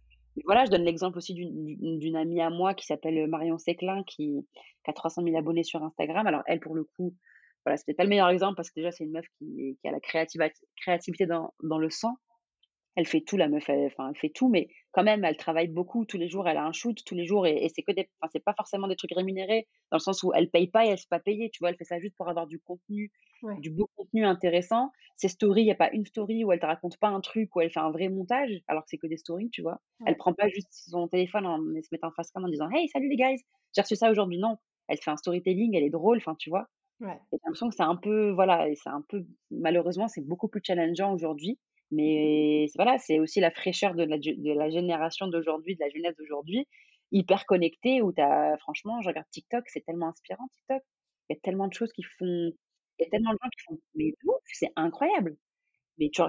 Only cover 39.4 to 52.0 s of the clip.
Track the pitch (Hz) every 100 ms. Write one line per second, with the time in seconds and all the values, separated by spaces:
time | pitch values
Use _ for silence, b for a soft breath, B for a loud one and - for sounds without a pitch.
39.4 | _ - 160 170 170 180 220 170 139 175
40.4 | 214 208 - 175 165 170 196 180 160 147
41.4 | 170 262 _ _ _ 151 151 151 151 151
42.4 | 151 151 151 - 226 254 - 156 156 202
43.4 | 170 - 185 175 196 170 156 151 151 147
44.4 | 147 147 156 165 175 160 165 - 190 165
45.4 | 160 156 165 175 143 151 170 160 151 147
46.4 | 156 226 285 b b b _ 196 180 196
47.4 | - 180 165 - 247 262 202 160 143 147
48.4 | 151 151 - - 208 233 185 156 - -
49.4 | - 240 - - - 170 165 - - 208
50.4 | 254 _ - 262 - _ _ _ - 156
51.4 | 190 190 196 - 226 -